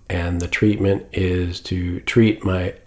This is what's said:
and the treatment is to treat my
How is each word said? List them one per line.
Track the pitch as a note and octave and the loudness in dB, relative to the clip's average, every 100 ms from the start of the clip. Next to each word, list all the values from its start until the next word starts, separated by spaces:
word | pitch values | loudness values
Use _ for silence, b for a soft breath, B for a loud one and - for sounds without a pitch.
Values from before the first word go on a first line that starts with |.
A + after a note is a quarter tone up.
| - | -6
and | F#2 E2+ F2 | -4 -2 -2
the | F2 | -2
treatment | - G#2+ G#2 G2 G2 - | 2 2 2 2 0 -2
is | - F#2 F2+ F2+ F2 | -2 0 0 -2 -6
to | - F#2 F2 F2+ | -6 -4 -4 -6
treat | - - A2+ G#2+ | 0 4 4 4
my | G2 F#2 F2+ - | -2 -2 -2 -6